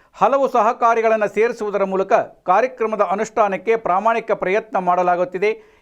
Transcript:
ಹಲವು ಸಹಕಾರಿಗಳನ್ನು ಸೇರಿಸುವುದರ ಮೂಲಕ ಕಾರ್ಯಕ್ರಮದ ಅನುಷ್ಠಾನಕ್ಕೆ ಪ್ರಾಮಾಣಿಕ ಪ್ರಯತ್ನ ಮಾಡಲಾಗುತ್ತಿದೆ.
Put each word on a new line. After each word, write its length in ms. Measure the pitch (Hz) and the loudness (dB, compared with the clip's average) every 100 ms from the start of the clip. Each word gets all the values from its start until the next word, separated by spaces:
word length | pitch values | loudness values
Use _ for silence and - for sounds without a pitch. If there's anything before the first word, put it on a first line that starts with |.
| _ | _
ಹಲವು 340 | - 208 269 262 | 0 2 2 0
ಸಹಕಾರಿಗಳನ್ನು 840 | 240 226 233 233 233 220 220 208 | 2 0 2 2 2 2 0 0
ಸೇರಿಸುವುದರ 500 | 202 233 233 214 190 | 0 -2 -2 -4 -2
ಮೂಲಕ 280 | 196 190 190 202 117 - | -2 -2 0 0 0 -6
ಕಾರ್ಯಕ್ರಮದ 580 | - 190 254 254 220 214 190 | 0 2 2 -2 -4 -2 -2
ಅನುಷ್ಠಾನಕ್ಕೆ 680 | - 214 - 208 190 190 220 | -2 -4 0 0 0 -2 -2
ಪ್ರಾಮಾಣಿಕ 560 | 190 180 220 233 - | 0 0 0 0 -2
ಪ್ರಯತ್ನ 440 | 202 180 208 220 202 | -4 -2 -2 -2 -4
ಮಾಡಲಾಗುತ್ತಿದೆ. 1040 | 180 180 180 175 175 185 208 220 - _ | 0 0 2 0 -2 -2 -2 -4 -10 _